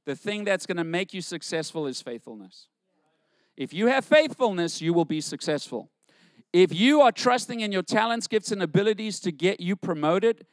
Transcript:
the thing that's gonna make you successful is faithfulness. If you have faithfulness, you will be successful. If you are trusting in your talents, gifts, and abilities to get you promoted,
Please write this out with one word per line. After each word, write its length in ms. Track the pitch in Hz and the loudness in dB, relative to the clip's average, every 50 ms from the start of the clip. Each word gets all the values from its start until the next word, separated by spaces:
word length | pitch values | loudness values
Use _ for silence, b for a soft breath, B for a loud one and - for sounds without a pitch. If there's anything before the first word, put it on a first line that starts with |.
| _ | _
the 100 | - 139 | -10 -10
thing 300 | - - 208 208 208 208 | -8 -6 -6 -6 -4 -2
that's 220 | 202 196 180 - | 0 -2 -2 -2
gonna 180 | - 185 175 165 | -4 -4 -4 -4
make 280 | 165 165 175 196 185 - | -2 -2 -4 -4 -4 -6
you 80 | 190 | -10
successful 680 | 170 - 180 160 - - 180 160 156 - - 165 151 | -10 -8 -10 -10 -8 -6 -4 -4 -4 -4 -6 -6 -4
is 140 | 139 127 - | -4 -6 -8
faithfulness. 680 | - 131 120 113 - - 117 107 101 95 _ - - _ _ _ _ _ _ _ _ _ _ _ _ _ _ _ _ _ _ | -10 -10 -12 -12 -12 -16 -18 -18 -18 -20 _ -20 -20 _ _ _ _ _ _ _ _ _ _ _ _ _ _ _ _ _ _
If 180 | - 135 - - | -10 -10 -8 -4
you 140 | 170 214 240 | 0 2 2
have 160 | 269 269 - | 2 2 2
faithfulness, 760 | - 302 302 311 302 240 - 262 226 196 175 170 165 - - | 4 6 6 6 4 0 -2 0 0 0 0 -2 -2 -4 -4
you 140 | - 160 170 | -2 0 2
will 100 | 170 165 | 2 2
be 160 | 151 156 156 | 0 -2 -6
successful. 680 | 147 - 147 139 - - 151 143 - - - 113 - - _ _ _ b b b b b b b b b - | -6 -6 -8 -8 -4 -2 -4 -4 -4 -6 -10 -10 -10 -12 _ _ _ b b b b b b b b b 4
If 220 | 175 185 170 147 | 4 4 4 4
you 260 | 147 214 262 294 302 | 2 4 4 6 6
are 120 | 285 247 214 | 6 6 4
trusting 480 | - - 247 247 254 - - 247 233 | 2 2 2 2 0 0 -4 -6 -6
in 120 | 220 208 202 | -4 -4 -2
your 100 | 190 175 | -2 -2
talents, 440 | - - 214 220 233 233 233 208 | 0 0 0 0 0 0 -4 -4
gifts, 260 | - - 220 - - 220 | -2 -2 -2 -2 -2 -4
and 100 | 196 185 | -2 -2
abilities 580 | 160 147 185 202 214 220 196 220 220 185 - | 0 2 2 2 2 0 0 -2 -8 -8 -6
to 120 | - 196 160 | -6 -6 -4
get 280 | 135 156 185 196 - | 0 0 0 0 0
you 140 | 180 175 202 | -2 -4 -4
promoted, 720 | - - - 175 156 147 151 170 196 196 233 226 - - _ | -4 -4 -4 -4 0 2 2 2 4 2 2 0 -2 -6 _